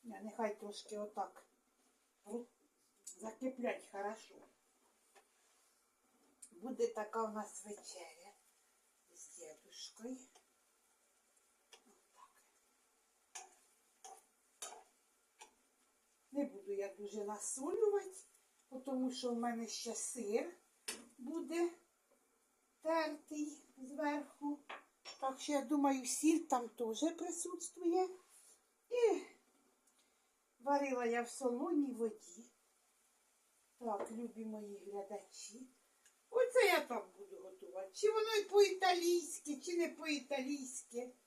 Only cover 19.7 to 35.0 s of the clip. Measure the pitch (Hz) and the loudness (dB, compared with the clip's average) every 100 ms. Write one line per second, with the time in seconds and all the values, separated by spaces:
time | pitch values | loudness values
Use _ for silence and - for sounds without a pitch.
19.7 | - 233 208 - 247 202 226 339 - _ | -6 -4 -4 -6 -4 0 0 0 -10 _
20.7 | _ - - - - 247 320 262 330 349 | _ -12 -12 -14 -12 -6 -6 -2 2 2
21.7 | - _ _ _ _ _ _ _ _ _ | 0 _ _ _ _ _ _ _ _ _
22.7 | _ 311 330 311 294 - 302 302 - - | _ 0 2 2 -4 -8 -4 -4 -6 -18
23.7 | - 262 285 294 294 285 - 294 294 - | -16 -12 -2 0 0 -4 -4 -4 -4 -6
24.7 | - - _ - - 262 262 - 285 - | -14 -14 _ -18 -4 -4 -2 0 0 2
25.7 | 294 277 269 254 - 302 330 - 254 233 | 4 4 4 0 4 6 6 4 0 0
26.7 | - 226 220 311 330 349 339 349 370 - | -2 -2 2 0 0 -6 -4 -6 -6 -10
27.7 | - 349 359 370 - _ - - - _ | -2 2 2 2 -2 _ -20 -20 -20 _
28.7 | _ _ 480 466 - - - _ _ _ | _ _ 4 6 6 -2 -18 _ _ _
29.7 | _ _ _ _ _ _ _ _ _ 247 | _ _ _ _ _ _ _ _ _ 2
30.7 | 285 277 247 240 233 233 - 262 240 339 | 4 4 2 2 2 0 0 0 0 2
31.7 | 302 269 220 226 - - - 233 _ _ | 4 2 0 -2 -2 -16 -20 -20 _ _
32.7 | _ _ _ _ _ _ _ _ _ _ | _ _ _ _ _ _ _ _ _ _
33.7 | _ 233 202 - 226 233 220 220 214 208 | _ -6 -4 -4 -6 -8 -8 -8 -8 -10
34.7 | 196 202 202 | -12 -10 -8